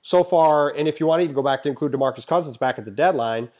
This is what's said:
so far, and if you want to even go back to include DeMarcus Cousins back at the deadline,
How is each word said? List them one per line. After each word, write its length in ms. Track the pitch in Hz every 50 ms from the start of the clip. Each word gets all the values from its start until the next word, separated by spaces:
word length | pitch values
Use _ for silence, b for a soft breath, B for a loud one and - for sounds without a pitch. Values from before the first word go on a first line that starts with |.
so 220 | - - - 180 175
far, 460 | 180 180 165 160 156 151 147 143 143
and 180 | - 147 151
if 120 | 156 151 -
you 80 | 160
want 120 | 160 160 170
to 40 | 180
even 120 | 156 135
go 60 | 135
back 220 | 135 139 135 131 -
to 60 | 147
include 220 | 131 - 151 143
DeMarcus 360 | 131 135 135 131 127 - -
Cousins 280 | - 165 180 175 147 117
back 220 | - 131 127 123
at 80 | - 104
the 60 | 107
deadline, 580 | 98 117 160 185 185 131 113 113 113 113 117 117 b